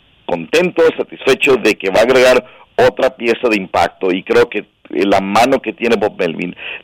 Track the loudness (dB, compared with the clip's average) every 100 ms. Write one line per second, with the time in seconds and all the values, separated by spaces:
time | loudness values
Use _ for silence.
0 | _ _ -8 -8 -2 -2 0 2 2 0
1 | -6 -4 -2 0 2 2 0 -2 -2 0
2 | 2 4 4 4 0 -12 -12 0 0 2
3 | -2 -2 -2 -2 0 -2 -2 -2 -2 -2
4 | -4 -4 0 0 0 -2 -12 _ -10 -4
5 | 0 0 0 0 0 0 -4 -6 -2 0
6 | 0 -2 -6 -4 -10 -12 -14 -14